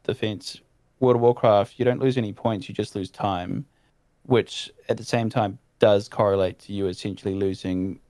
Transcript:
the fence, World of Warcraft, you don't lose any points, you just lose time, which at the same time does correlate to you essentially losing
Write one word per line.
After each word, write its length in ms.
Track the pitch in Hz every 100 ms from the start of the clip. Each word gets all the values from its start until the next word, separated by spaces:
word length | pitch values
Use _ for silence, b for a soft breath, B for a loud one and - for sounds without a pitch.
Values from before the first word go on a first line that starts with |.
| -
the 100 | -
fence, 440 | 110 92 - - _ _ _ -
World 180 | 127 120
of 40 |
Warcraft, 540 | 120 120 117 101 98 -
you 80 | 120
don't 140 | 107
lose 180 | 135 127
any 160 | 107
points, 340 | - 117 104 87
you 60 |
just 220 | 95 104 104
lose 160 | 90
time, 540 | - 101 90 90 95 - _ _ _ _ _
which 480 | - 120 - - - - -
at 80 | 117
the 60 |
same 260 | 110 120 110
time 300 | 123 101 117 _ -
does 280 | 110 101 104
correlate 520 | - 104 98 92 -
to 120 | -
you 160 | 101 98
essentially 480 | 90 104 92 104 98
losing 640 | 98 92 92 90 95 -